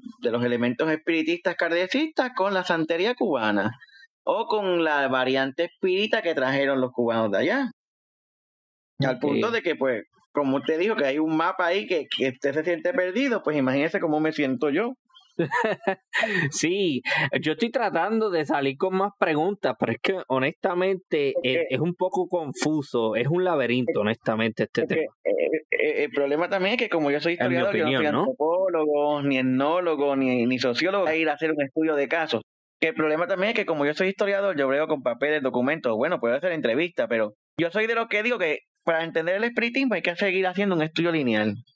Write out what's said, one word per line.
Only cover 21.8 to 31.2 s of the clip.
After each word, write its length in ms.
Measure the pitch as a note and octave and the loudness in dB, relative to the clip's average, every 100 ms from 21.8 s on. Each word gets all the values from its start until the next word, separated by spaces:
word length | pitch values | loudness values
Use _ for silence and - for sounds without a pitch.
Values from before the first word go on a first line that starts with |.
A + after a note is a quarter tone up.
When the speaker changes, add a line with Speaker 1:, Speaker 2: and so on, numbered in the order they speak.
Speaker 2:
un 140 | E3 | -2
poco 340 | F3 F#3 F#3 F3 | 0 -2 -2 -2
confuso, 880 | F3 D3 - D3+ D#3 C#3 A#2+ A2 A2 | -4 -4 -2 0 0 -2 -2 0 0
es 100 | C3 | 0
un 160 | F3 | 0
laberinto, 480 | F#3 D#3 A#2+ B2 D3 | 0 0 2 0 0
Speaker 1:
es 60 | B2 | 0
Speaker 2:
honestamente, 640 | G#2 A2+ - A2 A2+ A2+ | 0 0 -2 0 0 -2
este 180 | C3+ - | -2 -2
Speaker 1:
es 60 | A3+ | 0
que, 60 | |
Speaker 2:
tema. 180 | E3 C#3+ - | -2 -4 -4
Speaker 1:
eh, 400 | - G2+ - D#3 - | -2 0 0 -2 -2
eh, 340 | - D3+ A#2+ | -2 0 0
el 60 | C#3+ | -2
problema 380 | C#3+ C#3 D3+ E3+ | 0 0 0 0
también 260 | F#3+ F#3+ | 0 0
es 40 | A#3+ | 0
que 100 | A3 | 0
como 220 | E3+ C#3+ | 0 0
yo 100 | C#3+ | 0
soy 160 | D#3+ D#3+ | 0 0
Speaker 2:
En 100 | - | 0
mi 80 | B2+ | 0
Speaker 1:
historiador, 200 | A#2+ - | 0 0
yo 80 | |
no 20 | - | 0
soy 80 | C3 | 2
Speaker 2:
opinión, 160 | D3+ | 2
¿no? 80 | D3 | 0
Speaker 1:
antropólogo, 1040 | A3 B3+ D#3 F3+ F#3+ E3+ D3+ D3 D3 D3 | 0 0 0 2 2 2 2 2 2 2
ni 160 | C#3+ C3 | 2 2
etnólogo, 800 | C3 B2+ C#3+ F3+ E3+ D3 C#3+ C3+ | 2 2 2 2 0 0 0 2
ni, 300 | C3 B2 A#2+ | 2 2 2
ni 120 | B2+ | 2
sociólogo, 460 | B2+ A#2+ F3 G3 | 0 0 0 0
voy 100 | E3 | 0
a 20 | |
ir 120 | D#3+ | 0